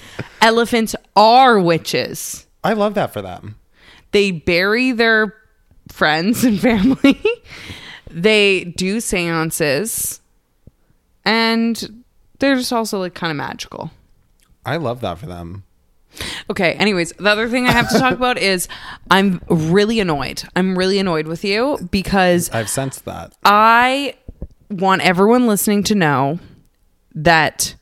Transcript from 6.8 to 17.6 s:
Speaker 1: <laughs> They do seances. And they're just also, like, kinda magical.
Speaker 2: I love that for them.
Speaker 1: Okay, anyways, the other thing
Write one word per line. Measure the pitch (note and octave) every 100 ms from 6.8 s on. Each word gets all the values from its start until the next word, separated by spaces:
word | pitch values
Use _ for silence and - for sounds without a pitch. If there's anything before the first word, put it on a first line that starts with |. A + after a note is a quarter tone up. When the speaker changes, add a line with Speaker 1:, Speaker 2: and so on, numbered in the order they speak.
| A#3 B3+ C#4 C#4 G#4+ A#4 - - -
Speaker 1:
<laughs> | - - - -
They | E3 G3+ G#3+ G3+ F#3
do | F3 - F#3 A3
seances. | - F#3+ E3+ E3 E3 - D3+ C#3 A3 - - - _ _ _ _ - _ _ _ _ _
And | - A3+ A3+ A3+ A3+ A3+ - A3 _ _ _ _
they're | C#4 C4
just | B3
also, | A#3 A3 G3+
like, | F3+
kinda | - E3+
magical. | D3 C3 - - - D#3+ - _ _ _ _ _ _
Speaker 2:
I | A#2 D#3+
love | B2+ B2
that | G#2 E2+
for | E2+
them. | F2 E2+ G2 - _ _ _ _ - - - -
Speaker 1:
Okay, | G3+ F3
anyways, | - G3+ F#3 E3 -
the | G3
other | G#3 A3+
thing | B3+